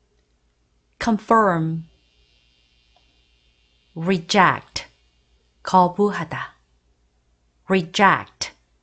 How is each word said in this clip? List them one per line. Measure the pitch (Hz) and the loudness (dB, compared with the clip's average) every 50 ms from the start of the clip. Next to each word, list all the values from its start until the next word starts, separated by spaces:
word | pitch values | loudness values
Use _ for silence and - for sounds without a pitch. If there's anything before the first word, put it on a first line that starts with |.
| _ _ _ _ _ _ _ _ _ _ _ _ _ _ _ _ _ _ _ - | _ _ _ _ _ _ _ _ _ _ _ _ _ _ _ _ _ _ _ -8
confirm. | - 233 220 208 - - 226 226 214 196 175 165 160 160 160 165 160 - _ _ _ _ _ _ _ _ _ _ _ _ _ _ _ _ _ _ _ _ _ _ _ _ _ _ _ _ _ _ _ _ _ _ _ _ _ _ _ _ - | -4 -2 -2 -2 0 2 2 4 4 2 2 0 -2 -4 -6 -8 -10 -14 _ _ _ _ _ _ _ _ _ _ _ _ _ _ _ _ _ _ _ _ _ _ _ _ _ _ _ _ _ _ _ _ _ _ _ _ _ _ _ _ -14
reject, | 165 160 180 196 180 170 - - 208 180 156 131 - - _ - - - - _ _ _ _ _ _ _ _ _ _ _ _ _ _ - | -6 -4 -2 -2 -2 -2 0 2 4 4 4 2 0 -6 _ -16 -16 -16 -16 _ _ _ _ _ _ _ _ _ _ _ _ _ _ -6
거부하다. | - - 185 180 175 175 - 202 208 180 175 165 - 135 127 - - - _ _ _ _ _ _ _ _ _ _ _ _ _ _ _ _ _ _ _ _ _ _ - | 0 2 4 4 2 2 -2 -2 -2 -2 -6 -10 -10 -10 -12 -12 -14 -18 _ _ _ _ _ _ _ _ _ _ _ _ _ _ _ _ _ _ _ _ _ _ -2
reject, | 190 190 170 165 - - 208 190 165 123 104 - _ - - - - _ _ _ _ _ | -2 -2 -2 -2 0 2 2 4 2 2 -2 -8 _ -14 -14 -14 -14 _ _ _ _ _